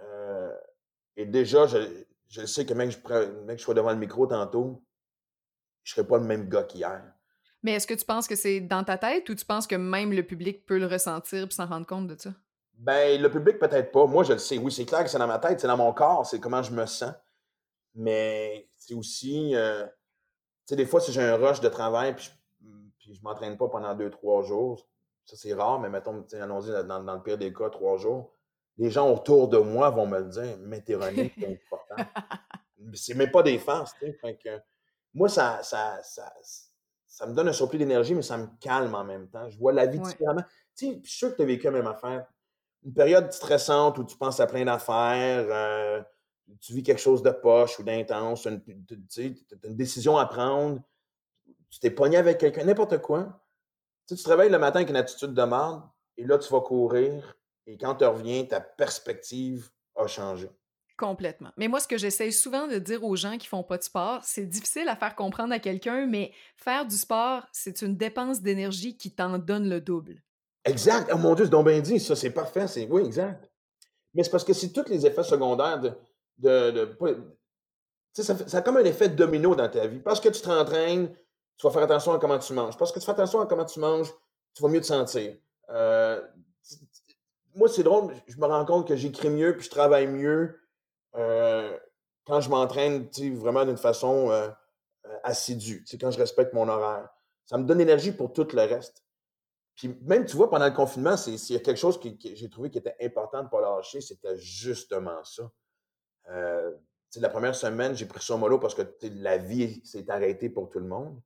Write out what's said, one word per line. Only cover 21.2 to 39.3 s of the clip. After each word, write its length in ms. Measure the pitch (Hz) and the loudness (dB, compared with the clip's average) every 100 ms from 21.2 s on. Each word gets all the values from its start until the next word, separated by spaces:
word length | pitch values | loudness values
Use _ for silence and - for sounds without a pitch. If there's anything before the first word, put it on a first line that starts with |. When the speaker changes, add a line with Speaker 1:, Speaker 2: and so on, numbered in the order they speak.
Speaker 1:
un 140 | 120 113 | 2 4
rush 240 | 135 135 | 4 2
de 80 | 117 | 0
travail, 460 | - 113 117 131 | 0 -2 0 -2
puis 160 | 127 - _ _ _ | -4 -12 _ _ _
je, 60 | 107 104 104 _ | _ -20 -20 _
puis 160 | 104 | _
je 80 | 98 | -16
m'entraîne 340 | 104 107 107 104 | -12 -10 -10 -4
pas 120 | 123 | -2
pendant 260 | 110 104 | -2 -6
deux, 160 | 104 104 | -6 -6
trois 320 | - 104 101 | -6 0 2
jours, 440 | 98 101 127 117 _ _ _ _ | 2 -2 -4 -6 _ _ _ _
ça, 100 | - 107 | -20 -16
c'est 180 | 104 | -8
rare, 260 | 98 107 131 | -2 0 0
mais 80 | 104 | -4
mettons, 340 | 98 113 107 | -8 -8 -12
tu 60 | - | -14
sais, 100 | 107 | -12
allons-y, 300 | 101 98 107 104 90 | -8 -8 -6 -6 -6
dans, 160 | 95 | -8
dans 120 | 95 | -8
le 80 | 92 | -10
pire 160 | 104 104 | -6 -6
des 140 | 98 | -6
cas, 180 | 92 107 | -6 -8
trois 260 | - 95 95 | -4 -2 0
jours, 380 | 107 127 120 _ _ _ _ - | -2 -4 -8 _ _ _ _ -4
les 140 | 117 | -2
gens 200 | 143 143 | 2 4
autour 380 | 113 - 143 120 | 4 6 6 8
de 80 | 110 | 6
moi 340 | 107 113 143 | 4 4 4
vont 160 | 117 101 | 4 0
me 120 | 95 | -2
le 100 | 92 | -4
dire, « 280 | 98 123 98 | -8 -8 -10
Mais 220 | 101 107 | -12 -14
t'es 120 | 110 | -6
running, 360 | 98 95 202 - - | -4 -2 -2 -4 -6
c'est 200 | 202 185 _ | -10 -10 _
important. » 260 | 190 - 208 | -14 -12 -10
Speaker 2:
<laughs> 840 | 208 214 202 - _ - _ _ | -10 -12 -14 -16 _ -20 _ _
Speaker 1:
Mais 180 | 110 104 | -18 -14
c'est 180 | - | -8
même 160 | 123 135 | 0 4
pas 120 | 180 | 6
des 160 | 156 120 | 6 4
farces, 360 | - 156 147 - | 0 -4 -4 -10
tu 80 | 147 | -12
sais. 60 | |
Fait 240 | 147 117 113 | -10 -12 -12
que, 140 | 110 107 - _ _ _ _ | -12 -14 -16 _ _ _ _
moi, 160 | 147 196 | 2 2
ça, 320 | 175 123 110 | 4 0 -2
ça, 360 | - 110 107 98 | -6 -4 -4 -6
ça, 280 | - - 98 - - - - _ _ _ _ | -14 -18 -18 -20 -20 -20 -20 _ _ _ _
ça 200 | - 113 | -14 -4
me 60 | |
donne 160 | 123 170 | 0 0
un 40 | |
surplus 240 | 143 131 156 | 0 -2 0
d'énergie, 360 | 139 123 120 | 0 2 2
mais 60 | 175 | 0
ça 160 | 127 113 | -2 -8
me 100 | 113 - | -10 -12
calme 340 | 135 131 123 | -4 -2 -2
en 80 | 104 | -4
même 280 | 98 95 92 | -8 -12 -14